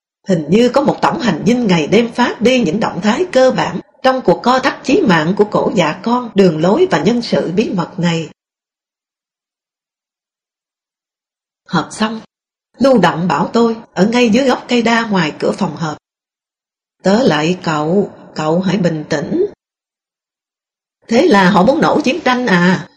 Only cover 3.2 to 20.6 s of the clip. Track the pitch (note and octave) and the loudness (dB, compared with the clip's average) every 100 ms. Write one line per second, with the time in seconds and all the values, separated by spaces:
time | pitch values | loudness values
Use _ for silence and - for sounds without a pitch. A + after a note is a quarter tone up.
3.2 | F#4 C4 C4 E3 D#3+ F3 - _ C4 C4 | 0 2 2 2 -4 -6 -12 _ -2 0
4.2 | G3 E3+ A#3 B3+ D#4 - - D4 C#4 E3 | 0 0 0 0 0 -4 0 0 2 2
5.2 | D#3 G#3 G#3 - - A3+ D#3 - A3+ B3 | 0 0 0 0 -2 0 -2 -2 -4 -4
6.2 | A#3 G3 F#3+ D#3 F3 C4 F#4 D#3+ E3+ A#3+ | -2 2 2 2 0 2 2 2 0 -2
7.2 | - E3 C#3 F3+ - G3 D#3 - E3+ E3 | -2 -2 -2 -2 -2 -4 -6 -4 -2 -2
8.2 | D#3 _ _ _ _ _ _ _ _ _ | -6 _ _ _ _ _ _ _ _ _
9.2 | _ _ _ _ _ _ _ _ _ _ | _ _ _ _ _ _ _ _ _ _
10.2 | _ _ _ _ _ _ _ _ _ _ | _ _ _ _ _ _ _ _ _ _
11.2 | _ _ _ _ - E3 - - A3 A3 | _ _ _ _ -8 -6 -6 -6 -6 -6
12.2 | - _ _ _ _ - C4+ B3 F3 D#3 | -16 _ _ _ _ 0 2 4 2 0
13.2 | F3 D3 - A#3 A#3 A3 - E3+ G#3 A#3+ | -2 -2 -2 0 0 -2 -8 -2 0 2
14.2 | A#3+ A3+ C#4 - - A#3+ A#3 A#3 A3 F#3+ | 2 2 2 -2 -2 -2 0 0 0 -2
15.2 | D#3 - G3+ G#3 F3 D3 D#3+ D3 _ _ | -2 -4 -4 -4 -6 -4 -8 -8 _ _
16.2 | _ _ _ _ _ _ _ _ F#3 G#3+ | _ _ _ _ _ _ _ _ 0 2
17.2 | C4 D3+ D#3+ F3+ E3+ D3+ D3+ G3+ F#3 - | 2 2 0 -2 -4 -2 0 0 -2 -8
18.2 | - - D#3 E3+ F#3+ G3+ G3+ D#3 D3 D3 | -16 -6 -2 0 0 0 0 0 -2 -4
19.2 | - D#4 G4+ - _ _ _ _ _ _ | -2 -2 -2 -4 _ _ _ _ _ _
20.2 | _ _ _ _ | _ _ _ _